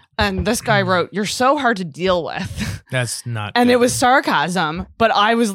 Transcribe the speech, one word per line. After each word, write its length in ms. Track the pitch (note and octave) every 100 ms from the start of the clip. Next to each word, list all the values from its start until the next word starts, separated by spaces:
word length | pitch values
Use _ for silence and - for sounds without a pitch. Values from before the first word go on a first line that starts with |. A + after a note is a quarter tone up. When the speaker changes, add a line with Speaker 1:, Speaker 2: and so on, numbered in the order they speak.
| _ -
Speaker 1:
And 280 | G#3 F#3 F3
this 140 | A#3
guy 200 | - G#3
Speaker 2:
Mm. 60 | F#3+
Speaker 1:
wrote, 220 | F3+ D#3+
"You're 140 | F#3 G#3
so 320 | - B3 D4
hard 180 | B3 G#3
to 80 | F3+
deal 380 | - F#3 F3+
with." 580 | D3 - F#3+ - - - -
<laughs> 40 |
Speaker 2:
That's 320 | B2+ A#2+ - B2
not 240 | A2+ G#2
Speaker 1:
And 140 | - B3
Speaker 2:
good. 60 |
Speaker 1:
it 20 | B3
was 140 | A#3+
sarcasm, 960 | - B3 C4+ D#4+ F3 D3+ F#3 D#3+ D#3+ F#3 -
but 140 | A3+
I 240 | - G#3 A#3
was 180 | A#3